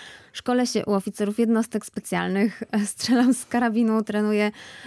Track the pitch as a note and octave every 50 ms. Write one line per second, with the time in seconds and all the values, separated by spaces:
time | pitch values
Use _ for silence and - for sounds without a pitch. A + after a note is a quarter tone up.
0 | - - - - - - - - - - B3 B3 B3 A#3+ - G#3+ - G#3 G3+ G3
1 | - G#3 - - G#3+ G3+ G#3 - A#3 A3 A#3 A3 A3+ - - G#3+ - - - G3+
2 | - - F#3+ F3 F3+ F3+ F#3 G3 G#3 G#3+ - - A3 - - D4+ D#4 D4 - -
3 | - - B3+ A#3+ B3+ B3 B3 - - - - A#3+ A#3+ A#3 G#3 A3+ A#3+ A3 A3 A3
4 | G#3+ - G#3 G#3 G#3+ G#3+ G#3+ G#3 G#3 G#3 G#3 - - - - - -